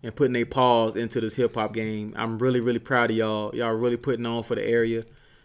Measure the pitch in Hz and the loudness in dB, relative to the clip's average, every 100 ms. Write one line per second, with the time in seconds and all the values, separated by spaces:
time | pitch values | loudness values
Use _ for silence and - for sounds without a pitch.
0 | 120 - 139 123 117 - 127 120 110 107 | -12 0 2 2 0 2 4 6 2 -2
1 | 117 - 110 - 120 - 107 107 110 107 | -4 -2 -4 0 0 0 -4 -2 -4 -6
2 | 107 107 113 113 127 127 117 117 - 131 | -8 -6 -4 0 0 2 0 -2 0 2
3 | 117 113 110 107 107 - 117 113 123 120 | 2 2 0 -2 -4 -4 -2 0 0 0
4 | 127 120 117 117 113 110 104 117 113 113 | -2 -4 -2 -4 -4 -4 0 2 2 -2
5 | 113 - _ _ | -6 -18 _ _